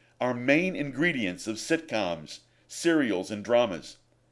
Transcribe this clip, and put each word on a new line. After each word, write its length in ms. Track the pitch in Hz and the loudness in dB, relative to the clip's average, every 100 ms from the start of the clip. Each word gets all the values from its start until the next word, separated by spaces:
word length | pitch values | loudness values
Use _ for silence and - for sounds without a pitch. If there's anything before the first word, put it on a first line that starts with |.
| _ - | _ -4
are 120 | 123 | -4
main 400 | 123 123 147 185 180 | 0 2 2 2 -2
ingredients 720 | 143 127 175 139 98 90 - | -4 0 0 0 -2 -4 -6
of 100 | 107 | -6
sitcoms, 800 | - 160 - 113 92 85 73 - _ _ - | 0 -2 0 -2 0 -2 -8 -16 _ _ -16
serials, 640 | - 170 160 127 92 92 | -2 2 4 4 0 -2
and 140 | 104 | -6
dramas. 540 | 98 120 120 82 - - _ _ _ | 2 4 4 0 -10 -18 _ _ _